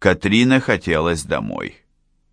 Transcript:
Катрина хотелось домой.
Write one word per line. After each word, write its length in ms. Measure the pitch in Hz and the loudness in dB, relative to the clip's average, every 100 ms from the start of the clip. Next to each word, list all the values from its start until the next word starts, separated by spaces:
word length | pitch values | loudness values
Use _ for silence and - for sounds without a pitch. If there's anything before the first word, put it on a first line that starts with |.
Катрина 600 | 98 90 101 107 127 131 | 0 0 2 2 4 2
хотелось 640 | 127 101 - 80 85 82 | 0 -2 0 0 0 -2
домой. 520 | - 71 52 50 50 - _ _ _ _ _ | -4 -6 -6 -8 -12 -14 _ _ _ _ _